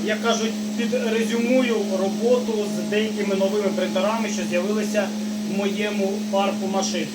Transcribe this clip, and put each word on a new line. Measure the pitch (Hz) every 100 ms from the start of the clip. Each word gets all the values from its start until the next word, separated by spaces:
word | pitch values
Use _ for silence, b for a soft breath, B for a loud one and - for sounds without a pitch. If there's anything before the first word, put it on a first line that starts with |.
як | 214 214
кажуть, | 226 214 220 - - -
підрезюмую | 226 247 220 226 214 233 233 262 240 208 208 190
роботу | 196 208 233 247 214 214 208 208
з | -
деякими | 208 214 214 196
новими | 190 196 208 202 208
принтерами, | 185 190 202 - 214
що | 202 175
з'явилися | 214 208 214 214 208 196 - - - -
в | 196
моєму | 202 208 208 208 196 208 -
парку | 196 202 208 190
машин. | 196 - - -